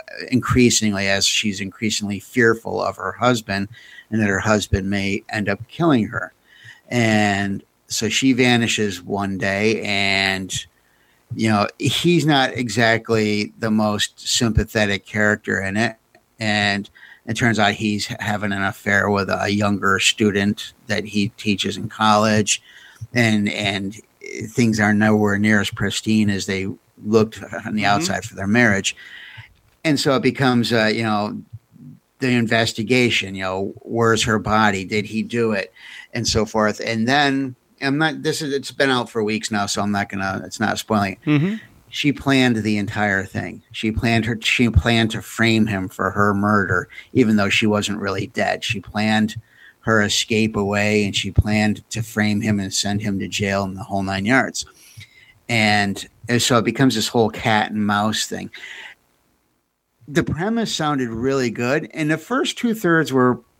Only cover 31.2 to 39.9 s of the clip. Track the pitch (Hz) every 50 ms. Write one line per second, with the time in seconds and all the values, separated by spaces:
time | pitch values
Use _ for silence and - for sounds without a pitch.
31.2 | 104 104 101 104 - - - - _ _ - - - - - - _ _ _ _
32.2 | 135 127 123 120 117 107 117 113 117 113 - - 107 98 127 127 123 117 110 -
33.2 | 101 98 98 95 95 92 92 95 98 98 - - - - 113 117 117 113 113 107
34.2 | - 120 110 107 85 104 107 110 110 104 95 95 95 85 110 107 101 101 107 110
35.2 | 104 - 117 120 117 113 104 98 95 - _ - - - - - - - - 120
36.2 | 113 107 - 113 104 - - 110 107 107 104 - 110 113 113 113 110 123 139 147
37.2 | 143 139 135 135 139 127 120 - _ _ _ - 143 139 139 151 160 156 135 135
38.2 | 131 156 147 - 156 135 143 135 127 - - - 139 135 131 123 117 - - 113
39.2 | 107 107 110 107 - - 110 104 101 101 - 107 101 104